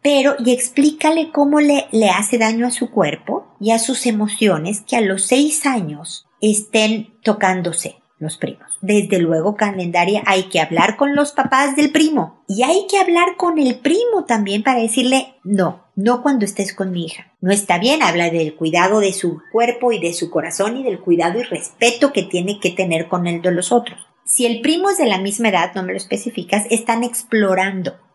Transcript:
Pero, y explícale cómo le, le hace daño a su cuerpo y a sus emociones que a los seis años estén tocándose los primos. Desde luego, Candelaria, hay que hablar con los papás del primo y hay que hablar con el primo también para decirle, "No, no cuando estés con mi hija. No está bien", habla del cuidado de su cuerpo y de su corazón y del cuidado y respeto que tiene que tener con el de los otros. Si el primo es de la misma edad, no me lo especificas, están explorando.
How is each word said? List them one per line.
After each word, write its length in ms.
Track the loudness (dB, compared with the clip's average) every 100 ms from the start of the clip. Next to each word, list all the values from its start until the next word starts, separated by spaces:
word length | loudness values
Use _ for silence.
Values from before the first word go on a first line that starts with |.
Pero, 360 | 2 4 2 2
y 140 | 2
explícale 760 | 2 0 2 2 2 0 2 0
cómo 280 | 0 2 4
le, 260 | 4 2 2
le 200 | 2 2
hace 280 | 2 0 0
daño 280 | 2 2 -2
a 40 |
su 200 | -2 -4
cuerpo 680 | 0 0 -2 -6 -8 -8 _
y 140 | 0
a 60 | 0
sus 280 | 0 -2 -2
emociones 760 | 0 -2 2 2 2 -2 -6
que 140 | -2 0
a 40 |
los 260 | 0 0 2
seis 400 | 2 2 0 -2
años 600 | -2 -4 -8 -12 -16 _ _
estén 720 | 0 0 0 2 2 0 -6 _
tocándose 760 | -2 0 2 0 -2 -6 -10 -14 _ _
los 180 | -10 -8
primos. 300 | -10 -10 -14 -12
Desde 360 | 0 0 2 0
luego, 380 | 2 2 0 0
Candelaria, 680 | -2 -2 -2 0 2 0 2
hay 180 | 0
que 160 | 0 -2
hablar 360 | 0 2 2 2
con 180 | 0
los 180 | 2 0
papás 440 | 0 0 2 2 2
del 140 | 2
primo 520 | 2 2 0 -4 -8 _
y 140 | -2
hay 240 | 2 2 2
que 80 | 0
hablar 380 | 2 2 2 0
con 220 | -2 2
el 180 | 0 0
primo 480 | 0 2 2 0 0
también 360 | 0 0 0
para 180 | 0 0
decirle, 540 | 0 0 0 0 -2 _
"No, 400 | -4 0 0 -2 _ -2
no 260 | 0 0
cuando 240 | 0 0 -2
estés 280 | -4 -8
con 180 | -6 -6
mi 120 | -4
hija. 280 | -8 -12 -20 _
No 100 | 0
está 260 | 0 2 0
bien", 240 | 2 2
habla 280 | 2 2 0
del 240 | 0 -2
cuidado 460 | -2 -2 2 2 2
de 120 | 2
su 280 | -2 -6 -6 -4
cuerpo 400 | 0 0 0 -2
y 80 | 0
de 140 | -2
su 160 | -4 -4
corazón 480 | -4 -4 -4 -4 0
y 40 |
del 180 | 0 0
cuidado 380 | -4 0 0 -2
y 20 |
respeto 680 | -4 -8 -10 _ 0 2 0
que 100 | 0
tiene 360 | -4 -4 -4 -4
que 120 | -4
tener 380 | -2 -2 -2 -2
con 180 | -4 -2
el 160 | -2
de 100 | -2
los 180 | -2 0
otros. 280 | 0 0 -16 -20 _
Si 220 | -4 0 0
el 160 | 0
primo 260 | 0 0 0
es 60 | 0
de 100 | 0
la 120 | 0
misma 300 | -2 -2 0
edad, 240 | 0 0
no 80 | -4
me 100 | -6
lo 60 | -8
especificas, 680 | -6 -6 -6 -10 -2 -2 0
están 340 | -2 0 -2
explorando. 960 | -2 -6 -2 0 2 2 0 -4 -8 -10 _